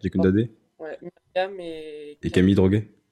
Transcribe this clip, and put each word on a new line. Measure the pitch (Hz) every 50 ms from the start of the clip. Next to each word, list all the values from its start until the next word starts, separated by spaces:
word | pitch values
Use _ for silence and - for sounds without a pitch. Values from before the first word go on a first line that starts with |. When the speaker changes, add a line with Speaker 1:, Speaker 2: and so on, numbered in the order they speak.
Speaker 1:
Yakundade ? | - 92 - 95 92 95 95 107 123 - - _ _ _ _ _
Speaker 2:
Ouais, | 160 156 - -
Myriam | - 175 - _ _ _ _ 185 185 196 202 185
et | 175 165 160 156 156 156 151 151 147 147
Speaker 1:
Et | 147
Speaker 2:
Camille. | - - 87
Speaker 1:
Camille | - 92 92 98 101
Droguet, | 98 95 95 101 110 110 - _ _ _ _